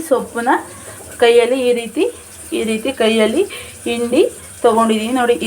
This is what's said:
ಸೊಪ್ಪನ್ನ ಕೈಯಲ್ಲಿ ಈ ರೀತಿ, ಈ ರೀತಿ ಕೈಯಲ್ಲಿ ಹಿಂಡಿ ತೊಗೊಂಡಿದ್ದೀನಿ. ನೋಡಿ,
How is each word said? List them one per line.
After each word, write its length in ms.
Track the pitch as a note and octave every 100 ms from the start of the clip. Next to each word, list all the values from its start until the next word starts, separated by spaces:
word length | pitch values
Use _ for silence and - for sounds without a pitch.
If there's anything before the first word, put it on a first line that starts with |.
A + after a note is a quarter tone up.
| -
ಸೊಪ್ಪನ್ನ 400 | A#3+ G3 A#3 A#3 D#4+ - - - - - -
ಕೈಯಲ್ಲಿ 380 | A#3+ A#3+ A#3 C4 B3
ಈ 20 | A#3+
ರೀತಿ, 240 | A3+ D4 A4 - - - - -
ಈ 40 | A3+
ರೀತಿ 200 | A3 C4 C4+
ಕೈಯಲ್ಲಿ 420 | A3 A3 G#3+ C4+ G4+ - - - A#3
ಹಿಂಡಿ 360 | A#3 A#3+ B3+ A4 - - -
ತೊಗೊಂಡಿದ್ದೀನಿ. 520 | A#3+ A3 A3+ A3 A3 C4
ನೋಡಿ, 160 | A#3+ A#3+